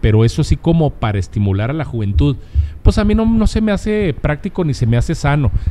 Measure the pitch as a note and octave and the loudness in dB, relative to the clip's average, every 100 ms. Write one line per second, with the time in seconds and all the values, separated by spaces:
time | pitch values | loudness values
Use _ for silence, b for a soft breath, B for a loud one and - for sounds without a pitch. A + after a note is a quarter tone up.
0 | A2+ G#2+ A#2 - C#3+ C#3+ E3 E3 D3 - | 2 4 2 2 0 0 2 2 0 -2
1 | A2+ G#2 F#2 A2 G2+ G2 A2+ D#3 C3+ A#2+ | -4 -4 -4 -2 0 0 -2 -4 -6 -4
2 | G2+ G#2+ D3 C3 B B B B - G#3 | -2 0 0 0 B B B B 2 2
3 | G#3 G#3+ A3 A3+ G#3 A3 A3 G3 G#3+ G#3+ | 2 2 2 2 2 2 0 0 -2 -2
4 | F#3+ - D3 D3 F#3+ - D#3+ B2 A2+ A#2 | -2 -2 -2 -2 -4 -4 -2 0 0 2
5 | C#3+ D#3 C#3+ D3 C3 B B | 0 -2 0 0 0 B B